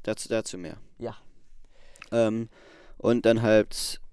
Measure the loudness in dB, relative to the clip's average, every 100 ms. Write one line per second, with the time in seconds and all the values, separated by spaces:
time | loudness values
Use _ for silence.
0 | -6 -6 -4 -4 -4 -10 -12 -14 -18 -12
1 | -12 -12 -18 -20 -20 -20 -20 -20 -20 -20
2 | -2 2 2 0 -6 -14 -20 -20 -20 -4
3 | 0 4 4 4 6 4 4 -2 -6 -8
4 | -14